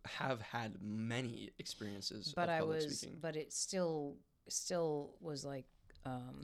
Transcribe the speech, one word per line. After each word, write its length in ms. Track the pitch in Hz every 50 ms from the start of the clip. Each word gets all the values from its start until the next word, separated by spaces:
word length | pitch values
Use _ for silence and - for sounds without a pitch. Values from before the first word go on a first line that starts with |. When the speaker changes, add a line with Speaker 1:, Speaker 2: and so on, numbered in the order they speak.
| -
Speaker 1:
have 340 | - - - - 135 131 113
had 400 | 104 - - 117 117 110 - 92
many 720 | 92 104 107 110 113 113 117 123 131 117 120 107 - - - -
experiences 720 | - - - - 110 - 101 98 98 - - 107 - - -
Speaker 2:
But 140 | 180 175 170
Speaker 1:
of 60 | 165
Speaker 2:
I 40 | 160
Speaker 1:
public 240 | 160 156 160 160 156
Speaker 2:
was, 140 | 147 - -
Speaker 1:
speaking. 180 | - - - 160
Speaker 2:
but 160 | 156 165 156
it 160 | 156 147 143 -
still, 640 | - - - 196 185 180 165 160 151 147 143 - - - _ _ _ _ -
still 640 | - - - - 185 175 165 160 151 147 143 - - -
was 240 | - 165 147 135 143
like, 220 | 143 139 135 127 - _ - - - - - -
um, 340 | 135 127 127 123 127 135 139